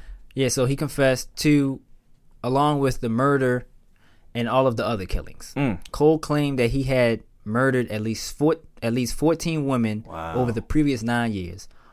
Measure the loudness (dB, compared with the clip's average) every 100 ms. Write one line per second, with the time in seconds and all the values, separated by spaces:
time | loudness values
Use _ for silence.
0 | -18 -18 -10 -2 -2 0 0 0 -4 0
1 | 2 2 -4 -2 2 4 2 -2 -10 -20
2 | _ -20 _ -8 -2 2 2 2 2 0
3 | -2 0 2 2 2 0 -4 -18 _ _
4 | _ _ -10 -6 0 2 2 2 -2 -2
5 | -2 -4 -4 -14 -10 -2 -2 -2 -6 2
6 | 4 4 2 0 0 2 0 0 0 2
7 | 2 0 -6 _ -4 0 2 2 0 -4
8 | -4 -6 -8 0 0 0 -4 -8 -4 -2
9 | -2 0 0 0 -2 -2 0 0 0 -2
10 | -8 -10 -6 -2 -2 -2 0 2 2 0
11 | -2 -2 -2 -4 -6 -12 -18 -20 -20